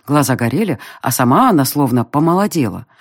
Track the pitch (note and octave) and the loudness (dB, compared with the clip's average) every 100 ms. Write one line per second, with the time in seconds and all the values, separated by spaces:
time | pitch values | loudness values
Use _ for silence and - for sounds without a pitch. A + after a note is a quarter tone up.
0 | - D3 C3+ B2+ A#2+ C#3+ G#3+ A2+ - - | -2 0 0 0 -2 -2 -4 -6 -10 -10
1 | - - - E3+ B3+ E3 C3+ D3 C3+ B2 | -6 0 2 4 4 2 0 0 0 0
2 | A#2+ D#3 E3 F3+ G3+ E3+ A2+ F2+ - _ | -2 0 0 0 0 -2 -4 -6 -14 _